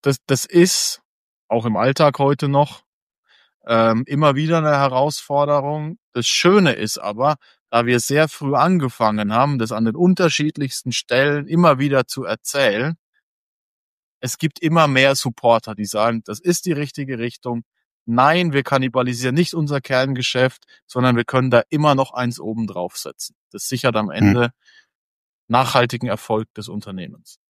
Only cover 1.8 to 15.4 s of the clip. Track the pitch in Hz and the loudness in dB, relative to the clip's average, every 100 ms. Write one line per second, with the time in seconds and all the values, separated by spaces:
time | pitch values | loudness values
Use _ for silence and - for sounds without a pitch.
1.8 | 123 139 151 - 139 139 143 139 147 - | 0 4 2 4 0 0 0 2 0 -4
2.8 | _ _ _ _ _ _ _ _ - 113 | _ _ _ _ _ _ _ _ -2 2
3.8 | 113 113 131 143 151 135 156 165 156 143 | 4 2 -2 2 2 2 0 0 2 2
4.8 | 139 127 147 - - 143 143 147 139 151 | 2 2 -2 -4 -4 -2 0 0 -2 -6
5.8 | 151 180 _ 123 113 - 175 202 165 - | -8 -12 _ -6 -2 2 4 4 4 0
6.8 | 104 - 101 104 139 151 _ _ _ 117 | -6 -6 -8 -2 -2 -2 _ _ _ 0
7.8 | 120 123 - 143 156 - 139 127 160 185 | 2 0 0 0 0 -2 -4 0 2 2
8.8 | 131 - 113 107 104 113 143 135 113 110 | -2 -2 -2 0 -2 0 0 0 -4 -2
9.8 | 113 107 180 185 175 - 151 147 139 - | -2 2 2 4 0 0 -4 -4 -8 -6
10.8 | 127 117 - 123 139 147 143 170 175 131 | -8 -8 -2 0 2 -2 -2 2 4 4
11.8 | 143 135 120 - 90 110 - 143 131 101 | 2 0 -2 -8 -6 -8 -4 0 0 2
12.8 | 139 165 _ _ _ _ _ _ _ _ | -4 -6 _ _ _ _ _ _ _ _
13.8 | _ _ _ _ 127 - 160 - 160 165 | _ _ _ _ -10 -6 -6 -2 0 2
14.8 | 151 131 135 135 131 - | 4 4 4 2 -4 0